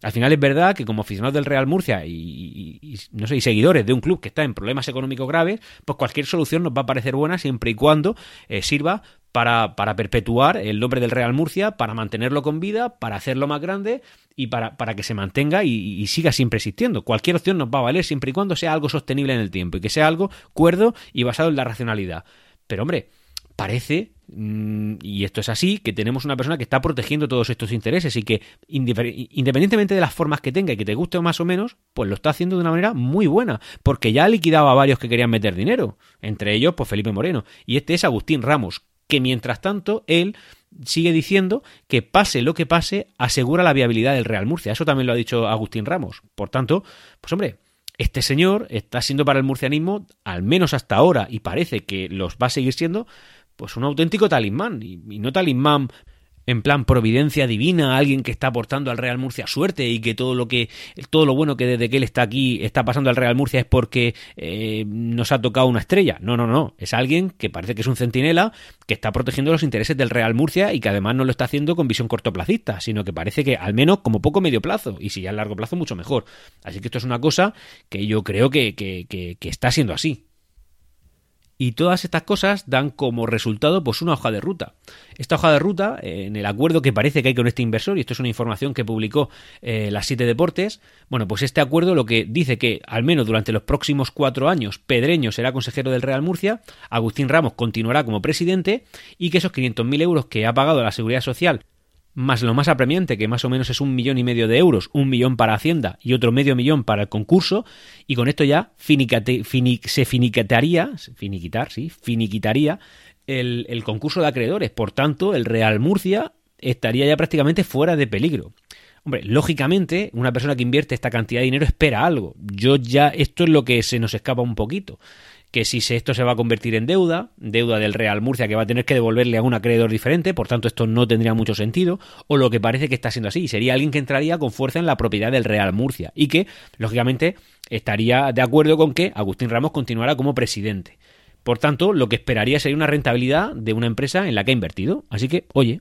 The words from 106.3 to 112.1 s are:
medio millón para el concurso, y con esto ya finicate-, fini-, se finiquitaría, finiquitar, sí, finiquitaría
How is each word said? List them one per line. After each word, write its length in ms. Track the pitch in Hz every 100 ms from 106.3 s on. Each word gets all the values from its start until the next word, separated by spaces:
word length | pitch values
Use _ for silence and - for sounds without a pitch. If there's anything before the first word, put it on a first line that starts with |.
medio 240 | 123 143 127
millón 260 | 127 151
para 200 | 113 104
el 60 | 104
concurso, 560 | 107 107 185 - 202 - - - - -
y 80 | 123
con 100 | 120
esto 160 | 143
ya 300 | 143 151 214 _
finicate-, 680 | - 147 117 120 104 120
fini-, 360 | 107 131 123 120
se 200 | - -
finiquitaría, 840 | 127 127 120 113 104 117 151 170 220 208 -
finiquitar, 560 | - 104 95 85 110 135
sí, 180 | - 160
finiquitaría 920 | - -